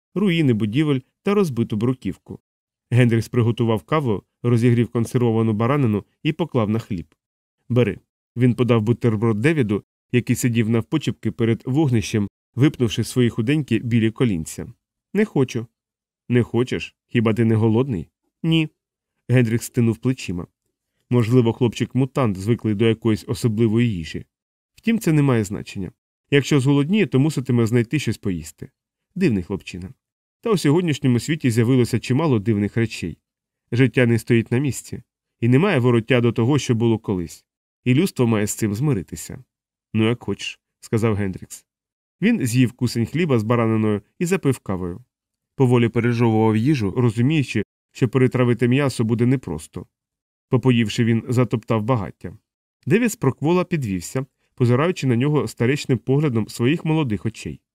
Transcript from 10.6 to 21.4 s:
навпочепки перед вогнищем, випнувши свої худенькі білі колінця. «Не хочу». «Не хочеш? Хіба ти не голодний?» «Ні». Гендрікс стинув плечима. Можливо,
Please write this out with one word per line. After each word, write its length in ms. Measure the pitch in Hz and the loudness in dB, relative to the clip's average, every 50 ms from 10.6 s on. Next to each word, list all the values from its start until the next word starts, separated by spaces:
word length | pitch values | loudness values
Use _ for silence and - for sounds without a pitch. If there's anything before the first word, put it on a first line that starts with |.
| 107 110 | 0 0
навпочепки 640 | 117 113 107 - 160 151 - - 92 - - 110 | 0 -2 -2 -2 -4 -4 -4 -4 -6 -6 -6 -8
перед 320 | 87 - 113 113 113 - - | -4 -2 0 0 -2 -2 -4
вогнищем, 640 | 131 127 151 165 135 120 110 95 - - 107 101 98 _ _ _ _ - | -4 -2 0 0 2 0 0 -2 -2 -2 -2 -2 -4 _ _ _ _ -2
випнувши 480 | 117 - 156 - - 123 107 - - 107 | 0 2 2 2 0 -2 -2 -2 -4 -6
свої 260 | - - 127 123 113 | -2 0 0 0 0
худенькі 500 | - - 110 127 147 156 131 - 117 101 | 0 -2 -2 -2 -2 -2 -2 -2 -2 -2
білі 320 | - 113 117 117 107 113 | 0 0 0 2 2 0
колінця. 640 | - - 135 113 95 80 78 - - - 82 - - _ _ _ _ _ _ _ - | 0 0 0 0 0 -2 -6 -8 -12 -14 -14 -14 -16 _ _ _ _ _ _ _ -2
«Не 120 | 196 214 | -2 -2
хочу». 420 | - - 156 131 - - 117 113 - _ _ _ _ _ _ _ _ _ _ _ - | 0 0 0 -2 -2 -2 -8 -10 -12 _ _ _ _ _ _ _ _ _ _ _ 0
«Не 140 | 120 123 113 | 2 2 2
хочеш? 520 | - - 117 127 - 113 82 - - - _ _ | 2 0 -2 -2 -2 -4 -8 -8 -10 -16 _ _
Хіба 260 | _ - 120 110 113 107 | _ -2 0 0 2 2
ти 120 | 117 117 | 2 2
не 100 | 113 113 | 2 2
голодний?» 540 | 107 113 113 107 117 135 143 113 82 - - _ _ _ _ _ _ - | 2 2 2 2 2 0 -2 -4 -6 -8 -10 _ _ _ _ _ _ -2
«Ні». 260 | 165 165 160 156 156 _ _ _ _ _ _ _ _ _ _ _ - | 0 2 2 0 -2 _ _ _ _ _ _ _ _ _ _ _ 0
Гендрікс 360 | 120 131 120 110 117 113 - | 2 2 2 2 0 -2 -4
стинув 320 | - - 123 117 113 107 | -4 -2 0 2 2 0
плечима. 500 | - - 127 131 - - - 90 87 - - _ _ _ _ _ _ _ _ _ _ _ - | 0 -2 -4 -4 -4 -6 -8 -8 -8 -10 -12 _ _ _ _ _ _ _ _ _ _ _ 0
Можливо, 420 | 120 123 113 107 123 127 | 2 2 2 4 4 4